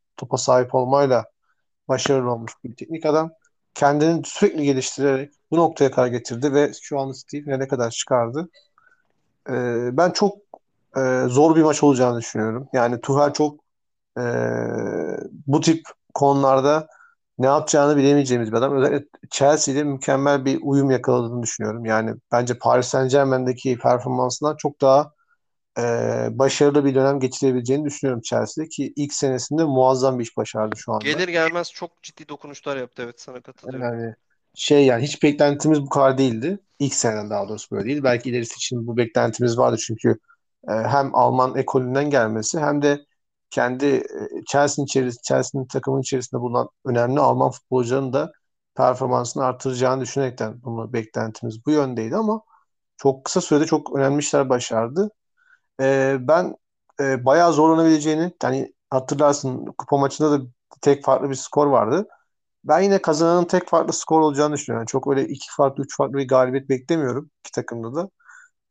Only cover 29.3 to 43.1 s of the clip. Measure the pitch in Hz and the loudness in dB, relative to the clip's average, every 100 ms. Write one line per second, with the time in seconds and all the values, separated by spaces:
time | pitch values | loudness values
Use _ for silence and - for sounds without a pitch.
29.3 | 127 - 151 156 131 127 131 131 123 117 | -2 -2 -2 0 4 4 4 0 -2 -6
30.3 | - 110 113 107 107 - 110 131 165 180 | -8 -6 -4 -4 -6 -6 -4 -4 -4 -2
31.3 | 165 160 175 170 - 175 _ - - 151 | 0 -2 -2 -8 -12 -16 _ -20 -20 -18
32.3 | 151 147 139 143 135 123 - 120 - - | -16 -16 -12 -8 -8 -8 -12 -14 -14 -20
33.3 | 127 135 - 131 135 123 117 113 - _ | -20 -20 -18 -14 -8 -6 -6 -8 -12 _
34.3 | _ _ - - 147 135 117 143 - 151 | _ _ -10 2 4 4 2 -2 0 0
35.3 | 147 147 143 151 151 139 143 135 131 131 | 4 2 2 2 0 0 2 2 4 0
36.3 | 113 147 196 _ - 139 - 117 107 104 | 0 -4 -6 _ -4 -4 0 -2 -2 -4
37.3 | 104 101 107 - 104 107 147 131 120 127 | -6 -6 -10 -8 -8 -6 -2 0 0 -2
38.3 | 120 117 - - 123 117 117 113 123 120 | -6 -6 -8 -8 -6 -4 -2 0 0 0
39.3 | 113 123 117 123 117 - 113 117 113 _ | 0 0 2 2 0 -6 -2 0 0 _
40.3 | _ _ _ - 110 113 139 135 - 123 | _ _ _ -6 -4 0 0 2 2 2
41.3 | 127 127 127 - 131 123 135 147 135 110 | 2 0 0 -2 -2 0 -2 0 0 0
42.3 | 110 107 165 147 147 143 143 - | -2 -4 -2 -2 2 0 0 -6